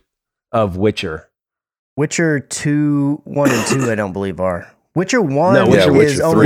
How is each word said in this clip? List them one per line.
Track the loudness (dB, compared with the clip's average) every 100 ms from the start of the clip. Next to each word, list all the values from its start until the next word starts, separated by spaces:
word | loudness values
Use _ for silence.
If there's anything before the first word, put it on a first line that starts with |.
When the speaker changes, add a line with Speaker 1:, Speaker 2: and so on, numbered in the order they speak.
| -18 _ _ _ _
Speaker 1:
of | -2 -2 0
Witcher. | -2 -2 -6 -10 -14 _ _ _ _ _ _ -6
Speaker 2:
Witcher | -4 0 0 -2
two, | -4 -6 -2 0 0 0 0 -4
one | -6 -2 0
and | 0 -2
two, | -2 -2
I |
don't | -2 -4
believe | -4 -6 -4
are. | -4 -4 -10 _ _
Witcher | -6 -2 0
one | 0 0 2
Speaker 1:
No, | 4 4
Witcher, | 4 4 4
Speaker 2:
is | 4 2
Speaker 3:
Yeah, |
Witcher |
Speaker 2:
only | 0 4